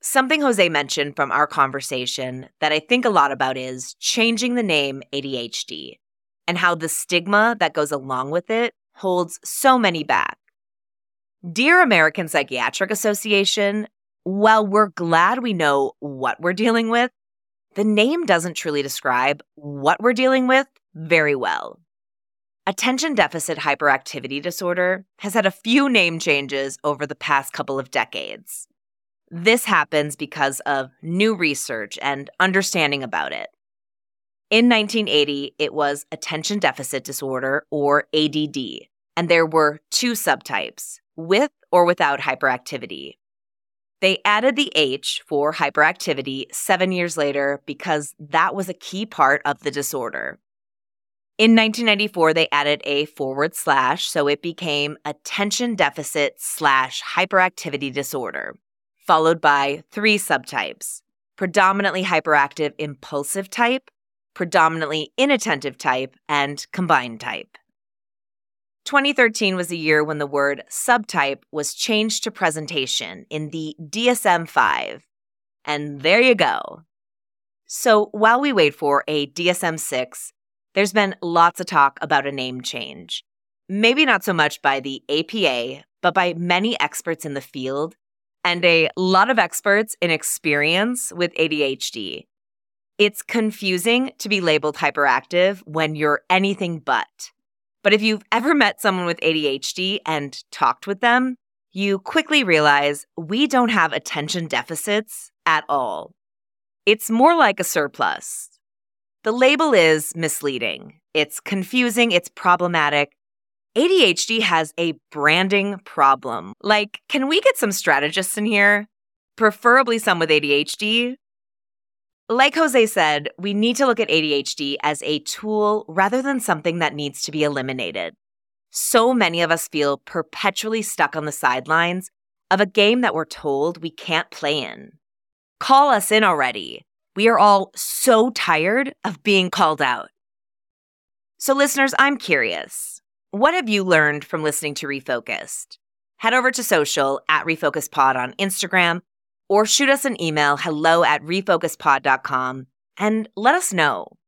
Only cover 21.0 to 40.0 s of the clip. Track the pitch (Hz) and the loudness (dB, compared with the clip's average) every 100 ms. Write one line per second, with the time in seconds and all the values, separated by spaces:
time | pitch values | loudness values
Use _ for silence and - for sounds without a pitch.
21 | 160 165 151 139 107 78 - - _ _ | 0 2 4 0 -2 -4 -6 -16 _ _
22 | _ _ _ _ _ _ - 196 254 262 | _ _ _ _ _ _ -8 -4 -2 -2
23 | 311 254 160 165 156 151 151 143 147 135 | -2 0 0 -2 -6 -4 -2 2 2 2
24 | - 147 127 139 170 175 180 175 180 185 | -2 -12 -8 -8 -8 -6 -4 0 0 -2
25 | 190 _ 208 214 190 - 220 254 277 240 | -6 _ -4 0 0 -2 0 2 4 4
26 | 175 165 170 143 139 139 135 131 147 143 | 2 0 0 0 0 -4 -4 -4 -4 -4
27 | 147 147 - 143 139 - 143 135 127 135 | -6 -8 0 0 0 -8 -6 -6 -4 -4
28 | 113 - 57 53 - - - _ _ _ | -4 -6 -12 -14 -16 -18 -18 _ _ _
29 | _ _ _ 170 180 233 - 185 147 151 | _ _ _ -4 0 0 2 0 2 0
30 | 147 147 147 - 139 135 - 139 131 _ | -2 -6 -12 -2 -2 -2 -4 -4 -6 _
31 | 160 175 214 208 165 139 - 117 104 - | -6 0 0 0 -2 -4 -6 -8 -10 -8
32 | 139 139 139 _ 185 190 190 180 151 143 | -6 -6 -10 _ 0 0 -2 -2 -2 -2
33 | 131 90 69 62 50 _ _ _ _ _ | -4 -6 -6 -8 -12 _ _ _ _ _
34 | _ _ _ _ _ 214 240 226 214 226 | _ _ _ _ _ 2 4 4 0 -4
35 | 208 147 147 143 139 _ 147 147 143 143 | 0 0 0 -2 -8 _ -4 0 -2 -2
36 | - 156 - 156 156 208 180 131 135 139 | -8 -12 -8 -8 -4 0 0 -2 -6 -8
37 | - 139 135 131 131 139 - 151 143 143 | -8 -8 -6 -4 -2 -2 -4 -2 2 2
38 | - 156 151 151 151 139 120 62 - _ | 2 0 0 -2 -4 -6 -8 -12 -18 _
39 | _ - 170 170 160 160 151 151 _ - | _ -6 2 4 4 4 2 0 _ -4